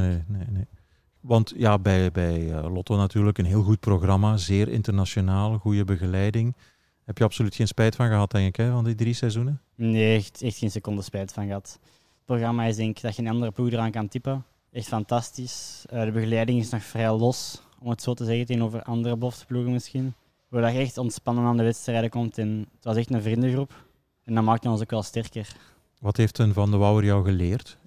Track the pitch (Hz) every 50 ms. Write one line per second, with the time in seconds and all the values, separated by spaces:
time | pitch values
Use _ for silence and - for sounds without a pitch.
0 | 92 92 90 85 82 87 104 101 92 131 101 92 95 - - - _ _ _ _
1 | _ _ _ _ - 127 117 113 107 - - - 120 110 104 98 92 101 95 92
2 | 92 90 82 95 87 85 82 82 82 80 80 78 78 82 90 92 92 - 110 101
3 | 101 92 - 107 101 104 104 - 95 90 95 107 101 98 110 107 - 110 101 90
4 | 85 95 98 95 101 107 110 104 85 82 101 98 104 117 120 117 107 - 101 98
5 | 92 - - 107 95 95 92 95 101 107 110 104 - 107 104 101 101 92 98 85
6 | 95 92 92 95 98 104 107 113 113 120 131 - _ _ _ _ _ _ _ _
7 | _ - 104 - 117 107 - - 120 101 - - 117 101 - - 113 110 - -
8 | 123 117 110 104 101 95 - 101 98 95 92 - 113 123 123 123 117 117 113 107
9 | 117 117 117 - - 117 104 117 120 135 147 131 - _ _ - 117 113 110 110
10 | 110 110 113 110 98 - - - - 123 101 - - 107 - 107 - - 104 101
11 | 95 - - 101 95 92 - - 101 101 101 98 - - - - _ _ _ _
12 | _ _ _ _ _ - 127 117 113 117 120 120 113 117 110 107 110 110 107 -
13 | - 117 104 - 117 113 113 120 120 117 107 - 123 120 117 113 113 113 104 113
14 | 107 104 - 127 - 135 135 135 123 - _ _ _ _ - 123 117 - - 110
15 | 104 - 123 120 120 - - - 123 123 - - - - - - - - 127 123
16 | 113 110 107 113 110 110 113 113 113 117 123 120 113 113 - 113 - - - 110
17 | 113 113 110 110 117 120 127 - - - - - - _ _ _ - 120 120 -
18 | - 127 123 117 120 113 113 117 123 117 127 117 113 110 110 113 - - 120 117
19 | 117 120 120 113 120 123 120 - - - 127 123 120 123 123 123 - - - 135
20 | 131 131 120 - _ _ _ _ _ _ - 120 117 117 120 131 135 127 - -
21 | 127 117 - - - - 120 120 120 120 120 117 113 117 113 - - - 120 113
22 | 113 117 - 127 117 110 - - 113 107 107 107 107 - _ _ - 117 110 113
23 | 117 - 127 113 104 110 113 117 127 131 123 131 139 135 - - - _ _ _
24 | _ _ _ _ _ - 113 113 110 110 113 117 - 123 113 104 113 - - 110
25 | - - - 113 113 - - 117 104 - - - - _ _ _ _ _ _ _
26 | - 104 101 - 113 107 - - 120 107 98 104 101 104 104 101 101 101 107 107
27 | 104 101 101 101 95 101 95 90 90 87 98 127 - - - - -